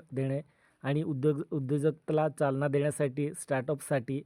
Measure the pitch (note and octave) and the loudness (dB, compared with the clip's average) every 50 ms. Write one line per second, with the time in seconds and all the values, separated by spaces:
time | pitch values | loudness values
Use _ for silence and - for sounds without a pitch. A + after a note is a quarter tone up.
0 | - - - C3 C3+ C3+ C3+ C#3+ D#3 _ _ _ _ _ _ _ - C3 C#3+ D3+ | -2 -4 -4 -2 -2 0 -2 -4 -6 _ _ _ _ _ _ _ -2 0 0 0
1 | E3 E3+ D3+ B2+ C3 D3+ D3 C#3 E3 - - D3+ C3+ B2+ D3 D3 C#3 D#3 D3 - | 0 0 0 2 2 2 2 2 -2 -4 -4 -4 -2 0 0 2 2 0 0 -2
2 | _ - D#3 D#3 D#3 D#3 C#3 - D#3 C#3 C3 C3+ C#3+ D3 C#3 C#3+ C#3+ D3+ C#3 - | _ 0 2 2 2 2 0 0 0 0 2 2 0 2 2 2 2 0 0 0
3 | D3+ C3+ B2 D3 C#3+ D3 - - - - C#3+ C3 B2 D3 D3+ C3+ - - D3+ C3+ | 0 0 0 -2 -4 -4 -4 -6 -4 -2 -2 0 0 -2 -4 -4 -2 -2 0 0
4 | A2+ - C3 C#3+ - | 0 -2 -4 -4 -6